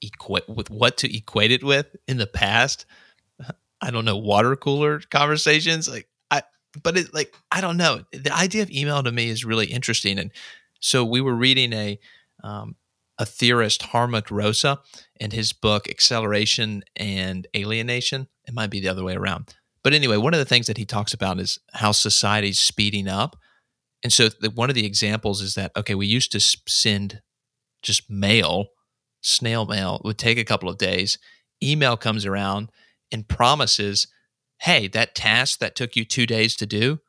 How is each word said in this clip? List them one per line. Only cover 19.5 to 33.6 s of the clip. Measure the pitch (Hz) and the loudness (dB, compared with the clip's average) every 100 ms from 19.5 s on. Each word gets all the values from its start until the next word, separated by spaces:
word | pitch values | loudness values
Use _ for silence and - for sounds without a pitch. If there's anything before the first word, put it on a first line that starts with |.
| - _ _ | -20 _ _
But | 131 | 2
anyway, | 151 135 104 | 4 4 4
one | 127 165 | 2 2
of | |
the | 131 | 4
things | 123 117 | 2 2
that | 107 | -4
he | 101 | -4
talks | 107 107 - | -4 -4 -2
about | 95 92 | -2 -2
is | 92 - _ | -4 -8 _
how | - 107 | -2 2
society's | 104 107 - 101 107 101 92 | 2 2 2 4 2 2 2
speeding | - - 104 101 95 | 0 2 0 0 -4
up. | 95 135 - _ _ _ _ _ _ | -2 -4 -6 _ _ _ _ _ _
And | 123 | 0
so | - 113 | 4 4
the, | - 107 | 2 -6
one | 113 123 | -2 -2
of | 127 | 0
the | 107 | -2
examples | 101 107 110 107 101 | 0 -2 -2 -2 -4
is | 95 - | -4 -6
that, | 95 - | -6 -4
okay, | 107 98 | -4 -2
we | 101 | 0
used | 120 - | 0 0
to | 101 | 0
s-, | - - - | 2 0 -2
send | - 113 101 98 104 _ _ _ _ _ _ | 0 0 0 -4 -10 _ _ _ _ _ _
just | - 104 - | -4 -4 -2
mail, | 101 98 113 80 87 107 _ _ _ _ _ | -2 4 4 4 0 -4 _ _ _ _ _
snail | - - 117 117 107 | -2 -2 0 -2 -2
mail. | 95 92 - | -2 -2 -4
It | - | -6
would | 107 | -2
take | 117 117 | 0 0
a | |
couple | 110 104 92 | 2 -2 -2
of | 95 | -2
days. | 92 92 95 - - _ _ - | -2 0 -2 -4 -8 _ _ -6
Email | 135 151 135 117 | -2 2 2 2
comes | 117 107 101 | -2 -2 -2
around | 98 98 98 110 _ _ _ - | -2 -2 -2 -4 _ _ _ -12
and | 113 107 | -10 -6
promises, | - 123 147 | 2 4 4